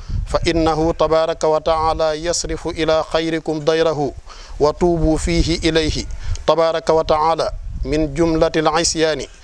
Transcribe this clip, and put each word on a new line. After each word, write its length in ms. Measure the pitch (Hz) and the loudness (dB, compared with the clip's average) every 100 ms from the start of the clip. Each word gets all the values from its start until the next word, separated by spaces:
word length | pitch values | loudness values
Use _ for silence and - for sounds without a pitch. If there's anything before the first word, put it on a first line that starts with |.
| - - - | -6 -6 -2
فإنه 640 | 147 156 165 160 156 160 | 0 2 2 2 2 0
تبارك 520 | 165 156 160 160 160 | 2 2 2 0 0
وتعالى 800 | 160 156 160 160 160 156 160 156 | 0 0 0 0 0 0 0 -2
يصرف 420 | 165 165 151 160 160 | -2 -4 -4 -6 -6
إلى 380 | 170 160 160 151 | -2 0 2 0
خيركم 480 | 160 165 160 156 156 | -2 -2 -4 -4 -2
ديره، 520 | 147 160 165 147 139 - - - - - | 0 2 2 0 -4 -4 -16 -20 -16 0
وتوبوا 560 | 147 151 180 170 156 156 | 0 2 0 2 2 2
فيه 420 | - 170 156 170 165 | 0 0 0 0 0
إليه 360 | 160 156 135 110 - - - - | 2 0 -2 -6 -6 -4 -2 0
تبارك 440 | 156 165 160 160 | 2 2 0 2
وتعالى 600 | 160 156 156 156 160 123 - - - | 0 2 2 2 0 -2 -4 -8 -6
من 300 | 131 147 156 | -2 0 -2
جملة 380 | 139 165 160 165 160 | 0 0 2 2 2
العصيان، 720 | 156 156 170 165 160 147 - - | 2 2 0 2 0 0 -6 -14